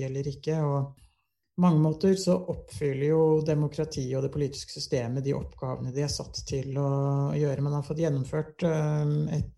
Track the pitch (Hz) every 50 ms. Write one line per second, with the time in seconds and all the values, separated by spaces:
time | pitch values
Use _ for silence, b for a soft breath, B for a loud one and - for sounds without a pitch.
0 | 135 131 131 139 139 147 139 143 - 156 156 160 156 147 143 139 135 139 - _
1 | - _ _ _ _ _ _ _ _ _ _ - 180 180 165 156 156 156 156 156
2 | - 190 190 185 - - 180 185 180 - 170 - - - - - 151 143 135 131
3 | 139 147 156 160 160 160 156 156 151 156 156 147 151 147 147 - 156 160 160 -
4 | 131 127 131 135 135 139 139 147 147 131 139 135 - - - - 147 - - 135
5 | 120 117 123 135 131 139 139 - - 71 - - - 131 131 123 123 127 123 135
6 | 147 143 - - - - - - - - 143 135 127 135 135 139 143 139 139 139
7 | 139 139 139 139 139 143 151 147 151 143 135 135 139 143 143 147 139 - 156 156
8 | 165 160 143 135 131 - - 156 156 160 - - 185 170 160 156 151 151 151 151
9 | 151 147 147 151 151 156 160 151 - - -